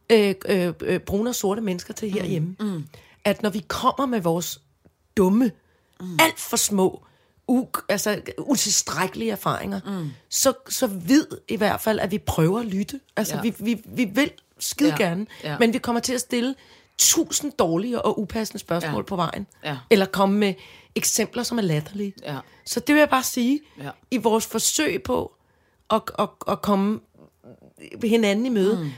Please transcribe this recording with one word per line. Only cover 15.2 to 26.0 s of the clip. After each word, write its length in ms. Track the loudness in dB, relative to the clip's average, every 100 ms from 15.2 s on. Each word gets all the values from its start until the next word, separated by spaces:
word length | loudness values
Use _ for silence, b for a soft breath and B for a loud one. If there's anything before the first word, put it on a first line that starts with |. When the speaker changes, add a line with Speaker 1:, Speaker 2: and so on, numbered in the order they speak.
| -6 B
Speaker 2:
Ja. 140 | -8 2
Speaker 1:
men 140 | 2
vi 40 | 2
kommer 240 | -2 -2
til 120 | -2
at 60 | -4
stille 340 | -2 -2 -2 -4 b b b 2
tusind 540 | 2 4 0 -2 -4
dårlige 500 | 0 2 2 0 0
og 180 | 0 -2
upassende 400 | -4 -4 -6 -8
spørgsmål 360 | -4 -4 -2 -4
Speaker 2:
Ja. 40 | -4
Speaker 1:
på 100 | -2
vejen. 320 | -2 -4 -10 _
Speaker 2:
Ja. 140 | -8 -8 4
Speaker 1:
Eller 160 | 4 4
komme 320 | 2 2 4
med 160 | 2 -2 B B B -4
eksempler, 480 | -2 0 -2 -4
som 140 | -4 -2
er 40 |
latterlige. 520 | 0 0 -2 -8 -8 -8
Speaker 2:
Ja. 140 | -12 -12 -12 b -6
Speaker 1:
Så 140 | -4
det 160 | 4 4
vil 40 |
jeg 100 | 6
bare 140 | 4
sige. 360 | 0 0 0 -2 b -14
Speaker 2:
Ja. 100 | -14 -14 _
Speaker 1:
I 60 | 0
vores 280 | 2 2 0
forsøg 580 | -2 -2 0 0 -2
på 280 | -2 -4 -4 -12 _ _ _ _ _
at, 120 | -2